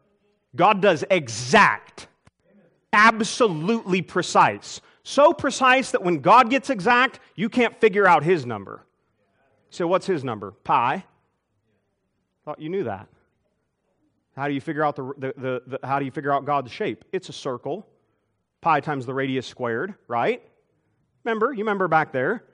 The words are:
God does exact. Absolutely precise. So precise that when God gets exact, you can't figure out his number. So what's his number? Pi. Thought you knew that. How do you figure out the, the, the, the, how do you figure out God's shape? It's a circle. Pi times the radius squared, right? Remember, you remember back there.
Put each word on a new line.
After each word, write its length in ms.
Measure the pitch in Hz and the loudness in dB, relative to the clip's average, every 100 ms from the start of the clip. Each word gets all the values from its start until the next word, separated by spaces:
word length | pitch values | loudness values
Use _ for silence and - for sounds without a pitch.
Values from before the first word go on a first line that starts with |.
| _ _ _ _ _ 127 | _ _ _ _ _ 0
God 240 | 185 202 | 2 4
does 240 | 202 160 185 | 2 2 0
exact. 960 | 185 123 110 123 208 165 107 - - - _ _ _ _ _ _ _ _ | -2 -2 -10 0 4 4 2 -8 -20 -20 _ _ _ _ _ _ _ _
Absolutely 1080 | 214 220 220 220 - 226 156 175 226 190 185 | 4 6 4 -2 2 0 2 -2 -2 0 -2
precise. 800 | 156 185 165 202 143 104 - - - _ | -2 -4 0 4 4 2 -10 -18 -20 _
So 300 | - - 302 | -4 4 4
precise 580 | 339 285 - 247 262 - | 4 -4 0 2 2 0
that 100 | - | -2
when 180 | 180 160 | -2 0
God 300 | 165 233 233 | 6 6 6
gets 200 | 262 - | 0 -2
exact, 500 | 233 185 240 254 - _ | -2 2 2 2 -2 _
you 140 | - 220 | -8 -4
can't 300 | 247 226 - | 0 0 2
figure 260 | 220 196 196 | 2 4 6
out 180 | 165 | 6
his 200 | 151 180 123 | 4 0 -2
number. 380 | 107 95 107 _ _ _ _ _ _ _ _ _ | -10 -12 -18 _ _ _ _ _ _ _ _ _
So 160 | - 170 | -6 0
what's 200 | 180 - | 0 0
his 180 | 165 | -4
number? 280 | 127 104 98 | -4 -8 -10
Pi. 520 | - - 143 123 175 - _ _ _ _ _ _ _ _ _ _ _ _ _ | -10 0 2 2 -2 -8 _ _ _ _ _ _ _ _ _ _ _ _ _
Thought 160 | - 151 | -16 -12
you 100 | 156 | -8
knew 140 | 190 | -6
that. 240 | 120 95 - _ _ _ _ _ _ _ _ _ _ _ _ | -6 -8 -12 _ _ _ _ _ _ _ _ _ _ _ _
How 140 | - 143 | -8 -6
do 60 | |
you 60 | 139 | -6
figure 240 | 165 151 | -6 -4
out 120 | 151 143 | -2 -4
the, 160 | 131 143 | -10 -10
the, 160 | 131 - | -10 -8
the, 260 | 131 127 127 | -8 -8 -8
the, 200 | 131 127 | -12 -6
how 120 | 139 | -4
do 60 | |
you 60 | 139 | -4
figure 220 | 156 143 | -6 -4
out 120 | 139 | -4
God's 260 | 135 143 127 | -2 -4 -6
shape? 340 | - 202 110 _ | -8 -8 -8 _
It's 160 | 190 - | -10 -10
a 40 | |
circle. 540 | - 143 123 135 180 - _ _ _ _ _ _ _ | -10 -10 -8 -8 -10 -12 _ _ _ _ _ _ _
Pi 200 | 170 151 | 0 0
times 240 | 143 139 | 0 -6
the 100 | 120 | -6
radius 320 | 135 135 131 - | -4 -4 -4 -6
squared, 480 | - 120 113 190 - - | -8 -6 -4 -6 -12 -8
right? 360 | 120 147 247 _ _ _ _ _ _ _ _ | -2 -2 -4 _ _ _ _ _ _ _ _
Remember, 280 | 233 220 240 | -6 -2 -2
you 60 | 233 | -2
remember 300 | 220 202 180 | -4 -2 0
back 240 | 160 147 | 0 0
there. 320 | 131 139 233 - | -2 -4 -4 -10